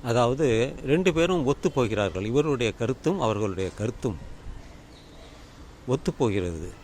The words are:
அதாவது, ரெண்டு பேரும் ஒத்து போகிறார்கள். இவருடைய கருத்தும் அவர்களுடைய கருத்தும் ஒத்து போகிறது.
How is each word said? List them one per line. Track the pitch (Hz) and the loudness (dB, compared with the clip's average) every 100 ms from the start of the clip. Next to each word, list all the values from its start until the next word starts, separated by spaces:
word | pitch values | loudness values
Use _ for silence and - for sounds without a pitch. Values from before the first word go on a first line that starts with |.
அதாவது, | 120 117 120 131 151 110 131 - | 2 4 4 4 2 4 0 -2
ரெண்டு | 131 156 185 | 0 2 2
பேரும் | 160 170 180 131 | 2 2 2 2
ஒத்து | 143 180 | 2 0
போகிறார்கள். | - 117 104 98 85 104 | 2 0 2 0 0 0
இவருடைய | 127 151 135 117 | 2 2 2 0
கருத்தும் | 98 117 131 151 190 | 0 -2 0 0 2
அவர்களுடைய | 120 101 107 92 92 | 2 2 0 -2 -4
கருத்தும் | - 107 - 127 85 - - - - - - - - - - - - - - - - - | -2 -4 -2 -4 -4 -10 -14 -12 -14 -16 -20 -20 -20 -20 -20 -20 -20 -20 -20 -20 -16 -2
ஒத்து | 135 - | 0 0
போகிறது. | 160 123 101 90 82 85 - | 0 0 2 -2 -4 -10 -12